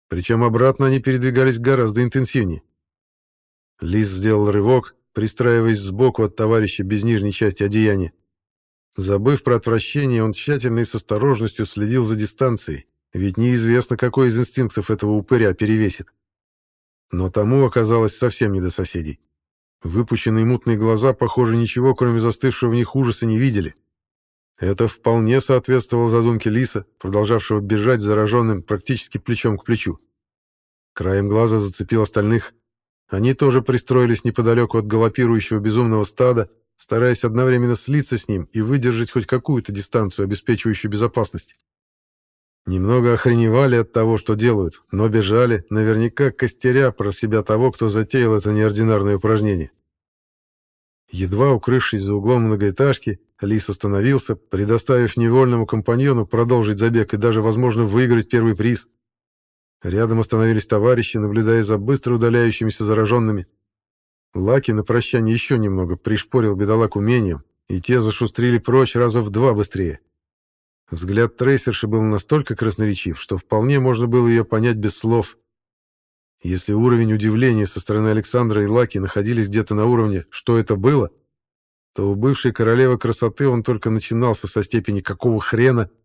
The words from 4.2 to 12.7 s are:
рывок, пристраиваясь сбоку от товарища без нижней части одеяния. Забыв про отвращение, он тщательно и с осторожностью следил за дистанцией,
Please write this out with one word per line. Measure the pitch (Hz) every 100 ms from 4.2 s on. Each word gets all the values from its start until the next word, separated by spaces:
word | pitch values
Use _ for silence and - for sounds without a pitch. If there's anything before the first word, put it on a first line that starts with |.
| 107 107 104
рывок, | 101 104 127 - _ _
пристраиваясь | - 110 - 120 117 113 107
сбоку | 98 95 127 -
от | 107
товарища | - 110 113 104 -
без | 95 104
нижней | 113 110 101
части | 95 107 92
одеяния. | 101 110 107 98 85 - _ _ _ _ _ _ _ -
Забыв | 95 101 113 143
про | - 120
отвращение, | - 113 - 147 135 117
он | 110
тщательно | 104 - 143 123 113
и |
с | 117
осторожностью | 107 - 104 139 117 110 - 104
следил | - 104 127
за | 110 110
дистанцией, | 107 - 131 110 -